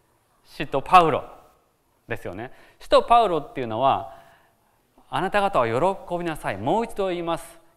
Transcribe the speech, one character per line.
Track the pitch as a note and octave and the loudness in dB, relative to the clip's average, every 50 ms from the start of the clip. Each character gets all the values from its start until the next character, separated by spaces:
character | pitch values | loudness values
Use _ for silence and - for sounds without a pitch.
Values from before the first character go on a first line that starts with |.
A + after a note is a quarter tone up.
| _ _ _ _ _ _ _ _ _ | _ _ _ _ _ _ _ _ _
使 | _ - - D#3+ - | _ -10 -10 -8 -4
徒 | - C#3 | -4 -4
パ | - - E3+ F3+ E3+ | 0 6 6 8 8
ウ | D#3+ | 6
ロ | C3 G2+ - - - - - - _ _ _ _ _ _ _ _ _ _ _ - | 2 0 -4 -6 -18 -20 -20 -20 _ _ _ _ _ _ _ _ _ _ _ -10
で | A#2 - | -10 -8
す | - G#2+ | -8 -10
よ | F2 | -10
ね。 | G2 A#2 C3+ - - - - _ _ | -10 -12 -14 -16 -20 -20 -20 _ _
使 | - - | -4 2
徒 | - C#4 - | 4 4 4
パ | - A#3 A#3+ | 6 4 4
ウ | A3+ G3+ | 4 2
ロ | F3 D#3 | 0 -2
っ | C#3+ - - | -4 -6 -8
て | C#3 | -8
い | B2+ | -6
う | A2+ | -6
の | A2 A2 | -4 0
は、 | C3 C3+ A#2 F#2+ E2+ - - - - - - _ _ _ _ _ _ _ _ _ _ _ _ _ _ _ | 2 2 2 2 -2 -8 -16 -20 -20 -20 -20 _ _ _ _ _ _ _ _ _ _ _ _ _ _ _
「あ | - C3 | -6 -4
な | E3+ F#3+ | -4 0
た | G3 G#3 | 0 2
方 | G3+ G3 G3 C#3+ | 0 2 2 2
は | B2 A2+ | 2 2
喜 | A2+ B2+ D#3 F#3 G3 F#3+ - - F3 E3+ | 2 2 2 0 0 -2 -8 -8 -6 -6
び | F3 | -4
な | E3+ D#3 | -6 -6
さ | - - D3 | -6 -6 -8
い。 | A2+ F#2 | -6 -4
も | G#2 C3 F3 A3 | -2 0 0 0
う | A#3 | -2
一 | A3+ - | -4 -4
度 | - G3 F#3+ | -4 -4 -4
言 | F3 F3 | -4 -4
い | E3+ | -4
ま | E3 E3 D#3+ | -4 -4 -6
す。 | - - - - _ _ _ | -6 -14 -20 -20 _ _ _